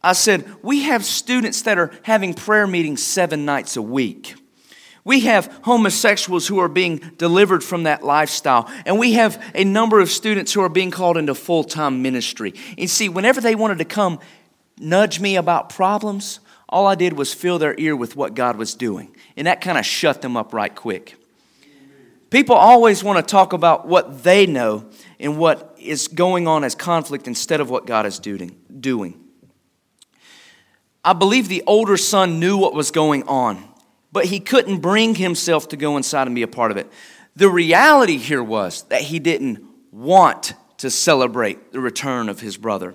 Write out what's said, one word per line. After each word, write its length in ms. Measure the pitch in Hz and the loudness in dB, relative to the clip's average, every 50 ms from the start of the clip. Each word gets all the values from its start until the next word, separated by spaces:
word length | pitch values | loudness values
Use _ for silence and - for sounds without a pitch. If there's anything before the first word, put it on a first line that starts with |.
| - | 2
I 100 | 180 180 | 2 2
said, 300 | - - 220 196 175 - - - - | 2 2 2 2 0 -2 -8 -20 -14
"We 200 | - 214 285 285 | -6 -4 -2 -2
have 220 | 277 302 262 226 196 | 0 0 -2 -2 -2
students 580 | - - - - - 247 254 220 208 - - | -4 -6 -6 -4 -2 -2 -2 0 -2 -4 -4
that 160 | - 226 208 175 | -2 -2 0 0
are 140 | 170 160 - - | 0 -2 -4 -14
having 320 | _ - 220 214 196 185 160 | _ 0 0 0 0 -2 -8
prayer 320 | - - - 214 214 208 | -8 -2 0 2 2 2
meetings 360 | 196 185 175 165 151 147 - | 2 0 -2 -2 -2 -4 -6
seven 420 | - - - 190 180 165 156 151 147 | -6 -4 -2 -2 -2 -2 -2 -4 -2
nights 320 | 147 143 135 - - - | -2 -4 -4 -4 -6 -8
a 60 | 127 | -8
week. 520 | 107 107 123 139 151 147 - - - - - - _ _ _ _ _ _ - - - - - _ _ | -8 -4 -2 -2 -2 -4 -6 -12 -18 -20 -20 -20 _ _ _ _ _ _ -20 -20 -20 -20 -20 _ _
We 160 | 202 262 269 | 0 0 2
have 320 | 220 233 226 196 180 - - - | 4 4 2 2 2 -2 -14 -10
homosexuals 840 | - 226 247 233 220 196 - - - 226 202 196 - 185 180 170 170 | -2 0 2 2 2 2 0 2 2 2 2 2 -2 -4 -4 -4 -2
who 120 | - 156 185 | -2 0 0
are 80 | 180 170 | 0 2
being 300 | 147 180 185 175 160 143 - 165 - - | 0 0 0 0 -4 -6 -8 -16 -8 -4
delivered 460 | 170 170 170 190 208 202 190 165 - | 0 2 4 4 4 4 2 0 0
from 200 | - 185 175 165 | -4 -6 -2 0
that 200 | 156 147 - - | -2 -2 -2 0
lifestyle. 680 | 135 143 151 156 147 - - - 151 127 120 117 - - - - | 0 2 2 2 0 -4 -4 0 2 2 2 0 -2 -14 -12 -4
And 120 | - 190 214 | -2 0 0
we 160 | 233 247 220 | 2 2 2
have 280 | 240 226 214 220 - - - - | 2 2 2 0 -6 -16 -10 -4
a 100 | 165 196 | -2 0
number 340 | 196 196 220 226 220 220 208 | 0 2 0 2 4 4 4
of 100 | 185 165 | 4 4
students 420 | - - - 214 214 196 170 - | 0 -4 -2 -2 -2 -2 -2 -2
who 80 | - 202 | -2 0
are 80 | 190 175 | 0 0
being 220 | 156 180 190 185 | 0 -2 -2 -2
called 260 | 165 180 185 175 170 | -6 -2 0 0 0
into 180 | 165 156 143 135 | 0 -2 -2 -4
full-time 680 | - - - 170 160 - - - 160 151 139 131 127 | -6 -4 -2 -2 -2 -2 -4 -6 -4 -4 -2 -2 -2
ministry." 520 | 127 135 127 123 113 - - - 113 98 - - - - 202 - | -2 -2 -4 -4 -6 -8 -8 -8 -8 -10 -10 -12 -20 -18 -10 -8
And 100 | 175 175 | -6 -4
see, 200 | - - 220 196 | -2 -2 -2 -2
whenever 320 | 170 190 196 240 262 262 | -4 0 2 2 2 2
they 140 | 220 233 220 | 0 -2 0
wanted 240 | 208 220 214 196 165 | 0 -2 -2 -2 -4
to 60 | 170 | -6
come 360 | - - 208 202 180 170 147 - - - _ _ _ _ _ _ _ _ - | -4 -2 0 0 0 -2 -6 -12 -20 -20 _ _ _ _ _ _ _ _ -14
nudge 420 | 156 156 170 196 214 208 214 165 | -4 0 2 2 2 2 -2 -4
me 160 | 196 196 196 | -4 -2 -2
about 320 | 185 165 175 170 - - - | 0 0 0 0 -2 -2 -6
problems, 720 | - - 190 190 208 208 214 214 196 196 196 - - - _ _ _ _ _ - | -4 -2 0 0 0 -2 -4 -6 -8 -8 -10 -12 -14 -16 _ _ _ _ _ -4
all 180 | - 180 196 | 0 2 2
I 80 | 196 190 | 2 2
did 180 | 165 180 180 | 2 0 -2
was 220 | 160 143 139 135 - | -2 -4 -6 -6 -6
fill 240 | - - 180 180 165 | -6 -4 -2 -2 0
their 160 | 151 147 - - | -2 -2 -2 -2
ear 160 | 156 156 151 | -2 -2 -2
with 220 | 131 120 113 - | -2 -4 -8 -6
what 180 | 139 139 - 110 | -6 -6 -6 -4
God 220 | 135 123 123 117 | -2 -2 -2 -2
was 180 | 104 113 107 - | -4 -8 -10 -8
doing. 400 | - 123 113 101 90 98 - _ _ _ _ _ | -6 -6 -6 -6 -6 -12 -16 _ _ _ _ _
And 100 | - 147 | -6 -2
that 140 | 170 180 - | -2 -2 -2
kinda 220 | - 185 170 131 | -2 -2 -2 -2
shut 400 | 104 - - - - 156 135 - | -2 -4 -4 0 0 0 0 0
them 140 | - 127 123 | -6 -6 -4
up 160 | 117 107 - - | -6 -6 -4 -4
right 200 | 113 101 - - | -4 -4 -4 -6
quick. 420 | - - 117 95 90 - - - _ _ _ _ _ _ _ _ _ _ _ _ _ - - _ _ - _ _ _ _ _ | -10 -8 -8 -8 -8 -10 -18 -20 _ _ _ _ _ _ _ _ _ _ _ _ _ -20 -20 _ _ -20 _ _ _ _ _
People 260 | - 262 285 - 240 | 2 2 4 6 6
always 480 | - 185 220 247 240 233 226 202 - 190 | 8 10 10 10 10 8 6 4 2 0
wanna 180 | 208 196 175 | 0 0 0
talk 300 | 156 - 208 196 190 - | 0 2 4 4 4 4
about 340 | 220 185 165 170 156 - - | 2 2 2 2 2 2 0
what 380 | 156 175 185 - - 143 131 120 | 2 2 2 2 0 -14 -2 2
they 220 | 175 185 202 196 | 4 6 6 6
know 400 | 180 151 127 120 110 107 107 110 - - - - - _ _ | 4 2 0 0 0 -2 -4 -8 -16 -20 -20 -20 -20 _ _
and 160 | - 147 151 | -6 -6 -2
what 400 | 151 165 160 - - - - - - | 0 2 2 2 0 -4 -20 -20 -18
is 300 | - - 151 131 - - | -10 -8 -6 -6 -6 -8
going 400 | 165 156 175 185 185 180 170 160 | -2 0 0 0 0 0 0 0
on 160 | 160 151 143 | 0 0 -2
as 100 | 123 - | -4 -6
conflict 520 | - - 175 170 165 156 - 143 139 - | -6 -4 -2 -2 -2 -2 -6 -10 -10 -10
instead 340 | 127 120 - - - 165 151 | -10 -8 -8 -4 -2 -2 -2
of 100 | 143 123 | -2 -2
what 160 | 127 123 - | -4 -6 -4
God 200 | - 117 110 107 | -2 -2 -2 -2
is 120 | 101 95 - | -2 -6 -8
doing, 380 | - 104 101 95 90 85 - _ _ _ - 139 | -10 -10 -10 -10 -10 -14 -16 _ _ _ -20 -8
doing. 380 | 120 135 127 113 98 87 87 - _ _ _ _ _ _ _ _ _ _ _ _ _ _ _ _ _ _ _ _ _ _ - - _ _ _ _ _ _ _ _ _ _ _ _ - | -4 -4 -4 -4 -6 -8 -12 -18 _ _ _ _ _ _ _ _ _ _ _ _ _ _ _ _ _ _ _ _ _ _ -20 -20 _ _ _ _ _ _ _ _ _ _ _ _ 0
I 80 | 170 | 0
believe 360 | 185 170 196 196 220 262 220 175 | 2 4 2 2 2 2 0 0
the 160 | 190 175 - | -4 -4 0
older 300 | - 208 214 226 202 202 | 2 2 2 4 2 0
son 420 | 185 - - 214 196 190 175 165 160 | 0 0 0 2 2 2 2 0 0
knew 180 | 170 185 202 | 0 0 2
what 180 | 196 190 156 - | 2 2 0 0
was 160 | 151 143 - | -2 -4 -2
going 340 | - 165 156 151 147 135 127 | 0 0 2 2 0 0 -2
on, 400 | - 139 131 123 113 101 92 98 - _ _ _ _ _ _ _ _ | -4 -2 -2 -2 -2 -4 -6 -12 -20 _ _ _ _ _ _ _ _
but 140 | - 202 - | -4 -2 -2
he 140 | 180 202 196 | -2 -2 -6
couldn't 380 | - - 254 262 - 190 196 175 | -4 2 2 2 2 2 -4 -2
bring 380 | 143 175 202 214 226 226 220 | 0 0 2 2 2 2 0
himself 520 | 170 190 180 170 165 - 175 165 151 151 - | 0 -2 -2 -2 -2 0 0 0 0 -2 -6
to 80 | - | -8
go 200 | 143 143 147 147 | -6 -4 -2 -2
inside 300 | 143 131 - - 139 135 | -2 -4 -2 -2 -2 -2
and 80 | 127 120 | -2 -2
be 80 | 123 | -4
a 60 | 117 113 | -4 -4
part 220 | - 123 117 110 | -2 -2 -2 0
of 60 | 104 | 0
it. 140 | 98 - - - - - - - - - _ _ | -4 -8 -10 -16 -20 -20 -20 -20 -20 -20 _ _
The 160 | 143 196 196 | 2 2 4
reality 680 | 175 175 170 160 165 190 254 311 302 277 247 190 160 135 | 4 2 2 4 6 6 8 8 8 6 6 4 2 -2
here 240 | 113 131 151 131 | -2 -4 -4 -4
was 420 | 120 107 110 107 98 90 - - - _ | -2 -2 -2 -2 -4 -4 -6 -12 -8 _
that 140 | - 127 | -4 -4
he 160 | - 143 160 165 | -2 -4 -6 -2
didn't 420 | 143 165 160 127 135 131 110 - - - _ _ _ _ | -2 -2 -2 -2 -4 -6 -6 -8 -14 -20 _ _ _ _
want 640 | - 104 120 147 185 190 175 139 - - - - - _ _ _ _ - | -20 -12 -2 4 4 6 6 6 2 -2 -10 -12 -12 _ _ _ _ -10
to 120 | - 131 | -8 -6
celebrate 840 | - - - - 143 135 127 120 110 123 117 101 95 - _ _ | -4 -2 2 2 2 2 2 -2 -2 -4 -4 -4 -4 -8 _ _
the 80 | - 131 | -10 -8
return 480 | 127 120 - - 139 139 127 123 113 107 | -8 -6 -6 -6 -6 -6 -6 -4 -6 -6
of 120 | 98 - | -8 -10
his 160 | 113 107 95 | -12 -14 -14
brother 380 | 98 107 113 104 95 90 90 | -10 -6 -6 -6 -6 -6 -12